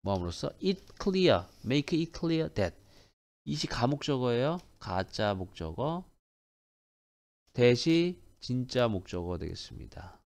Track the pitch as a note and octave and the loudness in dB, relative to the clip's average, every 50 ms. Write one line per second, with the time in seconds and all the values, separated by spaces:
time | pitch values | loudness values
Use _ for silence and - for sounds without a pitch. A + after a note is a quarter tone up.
0 | - G2 G2 F#2 F2 F2 E2+ - - - - - - F#3 G3 F#3 - - - - | 0 0 0 0 0 -4 -4 -4 -6 -8 -6 -2 0 0 0 0 -6 -20 -14 -4
1 | - G#3 F#3 F#3+ F#3 E3 A2 F2 F2+ - - - - G#2 B2+ D3 C#3+ - F3+ D#3 | -2 0 2 4 6 6 6 4 2 -4 -16 -10 -2 0 0 0 2 2 0 0
2 | E3 D#3+ - - - E3 E3 D#3+ D#3 D#3 - - G2 F2 - - - - - - | 0 -2 -4 -4 -2 0 0 0 0 -2 0 0 0 0 -2 -8 -20 -20 -20 -20
3 | - _ _ _ _ _ _ _ _ C#3+ C#3+ D3+ - - - B2 A#2 B2+ D3 C#3 | -20 _ _ _ _ _ _ _ _ -6 -4 -4 -4 -4 0 0 2 0 0 0
4 | - - C#3+ B2+ B2+ B2 A#2+ A#2+ B2+ D3 E3+ F3+ - - - _ - G2+ F#2 F#2 | 0 -2 0 0 2 2 2 2 2 0 -2 -4 -8 -14 -20 _ -8 -4 -2 -2
5 | F#2+ - - - A2 G#2 G2+ F#2+ F#2 E2+ - - E2 D#2+ D#2+ - B2 D3+ E3 F3+ | -2 -4 -4 -2 0 0 0 -2 -4 -10 -8 -10 -10 -8 -6 -4 -4 -4 -4 -6
6 | F3 - _ _ _ _ _ _ _ _ _ _ _ _ _ _ _ _ _ _ | -8 -12 _ _ _ _ _ _ _ _ _ _ _ _ _ _ _ _ _ _
7 | _ _ _ _ _ _ _ _ _ _ _ - A#2+ B2 B2 A#2+ - E3 E3 E3+ | _ _ _ _ _ _ _ _ _ _ _ 4 6 6 6 4 4 2 4 4
8 | E3+ F3+ F3+ - - - - _ - - B2 B2+ B2+ B2+ - C3 B2 A#2 G#2+ F#2 | 2 0 -2 -6 -16 -20 -20 _ -8 -4 -4 -4 -4 -2 0 2 2 2 0 -2
9 | - - - F2+ E2+ F2 F2 E2+ - D#2+ E2+ - - - - E2 - - - - | -4 -6 -8 -6 -4 -4 -6 -6 -6 -8 -8 -10 -12 -14 -14 -14 -16 -14 -14 -16
10 | F2 F#2+ - - _ _ | -16 -16 -20 -20 _ _